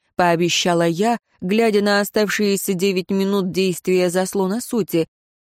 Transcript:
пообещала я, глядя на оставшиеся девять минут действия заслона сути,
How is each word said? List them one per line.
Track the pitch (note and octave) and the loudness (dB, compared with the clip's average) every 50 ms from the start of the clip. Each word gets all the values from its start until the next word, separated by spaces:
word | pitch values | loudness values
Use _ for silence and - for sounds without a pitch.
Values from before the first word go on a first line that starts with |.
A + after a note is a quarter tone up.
| _ _ _ | _ _ _
пообещала | - F3+ F3 E3+ E3 F3 E3+ - - - F#3 F3 E3+ E3+ | 0 2 2 2 2 2 0 0 0 0 0 2 2 2
я, | E3+ E3 D#3+ G#3 A#3 A#3+ A3 _ _ _ - | 2 0 0 0 0 0 -2 _ _ _ -8
глядя | F#3 F3+ G3+ A3 A#3 A3+ G3+ G#3 G3+ | -4 -2 0 2 2 2 2 2 2
на | G#3 G3+ G3+ | 2 2 0
оставшиеся | G3+ - - A3 G#3+ G3 - - G#3+ G3+ G3 F#3+ - - G3 | 0 0 0 0 0 0 0 0 0 0 0 0 -2 -2 -2
девять | F3 F3+ G3+ F#3 F#3 F#3 - | 0 0 0 0 0 -2 -2
минут | G3+ G3 F#3+ F#3+ G3+ G3+ F3+ F#3+ | -2 -2 0 0 0 0 -2 -2
действия | C#3+ F3 F#3+ F#3 E3+ - - F#3 F#3 F3+ F3+ F3+ | -2 0 0 0 -2 -4 -2 0 0 2 2 0
заслона | E3+ F#3 F#3 F#3 - G3+ F#3+ F#3 G3 A#3+ | 0 -2 -2 -2 -2 -2 -2 -2 -2 -4
сути, | - - - A3+ F3+ - - E3 D#3+ - _ _ _ _ _ _ | -6 -4 -4 -4 -2 0 0 -2 -2 -2 _ _ _ _ _ _